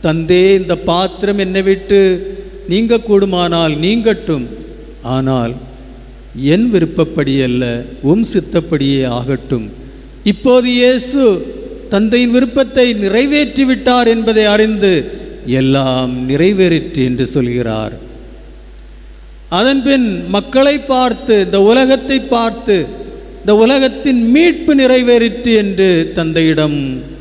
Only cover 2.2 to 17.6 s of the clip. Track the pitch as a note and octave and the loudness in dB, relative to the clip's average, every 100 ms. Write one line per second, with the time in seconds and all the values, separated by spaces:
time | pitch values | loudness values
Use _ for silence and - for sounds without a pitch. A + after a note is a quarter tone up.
2.2 | - - - - - F#3 A3+ A#3 A3+ G3+ | -6 -12 -14 -16 -4 -2 0 0 2 2
3.2 | G3+ F3+ F3 E3+ E3 D3+ E3+ A3+ A3 G#3 | 2 0 0 0 0 0 0 0 0 -2
4.2 | - D3+ A#2 - - - - - A#2 C3 | -2 -4 -4 -12 -16 -18 -18 -14 -4 -2
5.2 | C3 C3 A#2 B2+ - - - - - - | 0 -2 -2 -6 -14 -20 -20 -20 -20 -20
6.2 | - A#2 C#3 F3+ A#3+ G3+ D#3+ E3+ D#3+ - | -18 -6 0 0 2 0 -2 -2 -4 -2
7.2 | C#3+ C3+ B2+ B2 B2 A#2 - - C3+ F#3+ | -2 0 0 -2 -2 -6 -10 -6 0 0
8.2 | A3+ G3+ - F3+ E3 D3+ C#3 C3+ B2+ A#2+ | 2 -2 -2 -4 -2 -2 0 0 -2 -4
9.2 | B2 C3+ - B2 G#2 F#2 - - - - | -4 -6 -4 -6 -6 -14 -20 -20 -20 -6
10.2 | G#3 G3+ C4+ B3 B3 B3 B3 B3+ - C#4 | -4 -2 2 2 2 2 2 2 0 2
11.2 | B3+ F#3 - - - - - G3 A3 A#3+ | 2 2 -4 -12 -14 -16 -4 0 2 2
12.2 | B3 A#3+ B3+ B3+ C4 C4+ B3 G#3+ G3 G#3+ | 2 2 2 0 0 2 2 2 0 0
13.2 | C#4 D4 D4 - C4+ C4 - B3 A#3 A3+ | 0 0 0 0 0 2 2 2 2 2
14.2 | A3 G#3+ G#3+ G#3 A3 G#3+ G3 E3+ A#2 - | 2 2 4 4 2 2 2 2 -2 -10
15.2 | - - - C3 C3 C3+ C3 B2+ B2+ B2+ | -14 -14 -4 0 2 2 2 -2 -2 -4
16.2 | B2+ C#3 F3 G3+ F3+ E3 - - B2+ B2 | -4 0 2 2 2 2 -2 -2 -2 -2
17.2 | B2+ C#3 B2 A#2+ | -2 -2 -2 -2